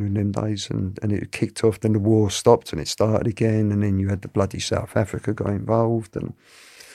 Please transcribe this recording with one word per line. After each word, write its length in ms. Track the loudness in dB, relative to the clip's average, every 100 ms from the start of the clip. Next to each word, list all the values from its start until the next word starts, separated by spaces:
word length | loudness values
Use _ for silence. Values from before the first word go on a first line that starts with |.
in 100 | 0
them 180 | 0 0
days. 360 | 0 -2 -4 -4
And, 280 | -4 -4 -4
and 80 | -2
it 200 | -2 -4
kicked 320 | -4 -4 0
off. 160 | 0 2
Then 140 | 2
the 40 | 2
war 320 | 4 4 4
stopped 420 | 2 4 4 4
and 80 | -6
it 80 | -4
started 380 | 0 2 2 0
again. 460 | 0 0 2 2
And 100 | 2
then 160 | 2 0
you 100 | 0
had 140 | -2
the 60 | -2
bloody 320 | -2 0 -2
South 360 | -4 -4 -2 -2
Africa 360 | -2 -4 -4
got 160 | -4 -2
involved. 680 | -2 0 0 2 -2 -4 -8
And, 180 | -10 -10 _ -20 -20 -20 -20